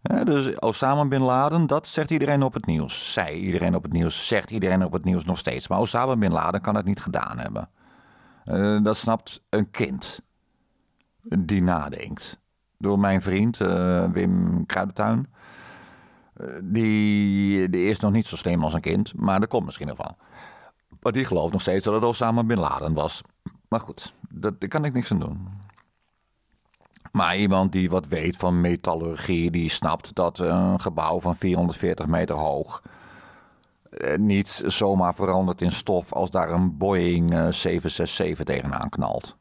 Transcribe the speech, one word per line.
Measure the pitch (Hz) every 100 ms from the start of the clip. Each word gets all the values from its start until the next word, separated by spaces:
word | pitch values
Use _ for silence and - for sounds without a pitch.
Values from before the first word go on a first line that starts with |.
Hè, | - -
dus | 226 143 135 -
Osama | 113 107 135 143 143
Bin | 135
Laden, | 127 127 143 165 160
dat | 143 -
zegt | - 151
iedereen | 160 143 143
op | 131
het | 120 95
nieuws. | 78 76 - -
Zei | - 82 80
iedereen | 95 87 87 87
op |
het | -
nieuws, | 85 82 - -
zegt | 110 -
iedereen | 110 92 92 90
op |
het | 90
nieuws | 92 90 80
nog | 87
steeds. | - - -
Maar | 95
Osama | 113 117 131 120
Bin | 101
Laden | 82 80 98
kan | 101 107
het | 92
niet | 101
gedaan | - - - -
hebben. | - 52 - _ _ - _ _ - _ -
Eh, | 92 101 107
dat | 104 107
snapt | 113 113 - - _
een | 107 104
kind | - 80 - - - _ _ _ _ _ _ _ _ _ _
die | 226 98 85 101
nadenkt. | 90 85 73 - - - - - _ _ _ _
Door | 98 101
mijn | 101 95
vriend, | 95 95 113 113
eh, | 95 90 90 87 90
Wim | 87 92 90 87 87 -
Kruidentuin. | - 98 - 107 117 143 _ - - - - - - - _ _
Eh, | - 64 67
die, | 95 110 110 107 104 104 101 98 101 98 92
die | 90 95
is | 104
nog | 104
niet | 107 -
zo | 82
slim | 90 87
als | 78
een | 80
kind, | 78 92 110 -
maar | 95 95
dat | 110
komt | 120 92
misschien | - 73
nog | -
wel. | - - - - - - - _ _ -
Maar | 120
die | 117 123
gelooft | 87 82
nog | 95
steeds | 98 95 104
dat |
het | 107
Osama | 117 117 117 117
Bin | 113 113
Laden | 78 69 76
was. | 78 73 - - _ - - _
Maar | 113
goed, | - - - _ -
dat, | - 104 92
daar | 196
kan | 160 151
ik |
niks | 123 -
aan | 95
doen. | 73 80 92 101 98 _ _ _ _ _ _ _ _ _ _ _ _ _ -
Maar | - 85 92
iemand | 101 95 95
die | 95 92
wat | 92 76
weet | 80 82 90
van | 90 87
metallurgie, | 87 85 - 82 85 80 - 87 85
die | 85 82
snapt | - 80 82 - -
dat | 87 -
een | 85 90 92 92
gebouw | - 80 78 85
van | 87 82
vierhonderdveertig | 95 87 87 78 87 90 76
meter | 82 - 78
hoog, | 76 69 - - - - - - - - _ _ _ _ _ -
eh, | 65 78
niet | 104 98 98 - -
zomaar | - 101 98 90 87
verandert | 95 92 92 90
in | 87
stof | - - 90 87
als | - 90
daar | 95 82
een | 85 92 73
Boeing, | 95 95 87 87 85
eh, | 85 82
zeven | 87 90 87 80
zes | - 85 -
zeven | 85 80 73
tegenaan | 67 65 60 -
knalt. | - 62 - - -